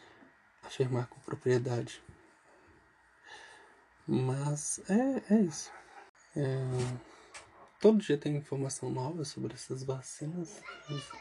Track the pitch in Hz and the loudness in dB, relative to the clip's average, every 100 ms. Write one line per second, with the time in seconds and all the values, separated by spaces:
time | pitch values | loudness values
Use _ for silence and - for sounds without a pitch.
0 | - - - - _ _ - - 127 123 | -20 -20 -20 -20 _ _ -6 -2 0 0
1 | 123 - - - 127 123 127 120 131 - | -4 -8 -10 -2 2 2 2 -2 -4 -10
2 | - - - _ _ - - - _ _ | -18 -20 -20 _ _ -20 -20 -20 _ _
3 | _ _ - - - - - - _ _ | _ _ -20 -18 -18 -20 -20 -20 _ _
4 | - 131 131 135 143 147 - - - 208 | 0 2 2 0 0 -2 -4 -4 2 4
5 | 269 254 - 220 175 - - - - - | 4 2 4 6 6 0 -10 -14 -20 -20
6 | - - - 151 135 131 131 127 123 123 | -20 -20 -8 -2 0 0 0 0 -2 -4
7 | - - - - - - - - 208 214 | -10 -20 -20 -20 -20 -20 -20 6 8 8
8 | - 143 151 147 147 135 135 - 127 127 | 6 2 2 -2 -2 -2 -2 -4 -4 -2
9 | 127 170 143 127 127 - - 131 135 131 | -2 -4 -6 -6 -6 -6 -8 -6 -4 -6
10 | - - 151 175 156 - - - - 143 | -6 -8 -6 -6 -6 -10 -16 -14 -8 -8
11 | - - | -8 -14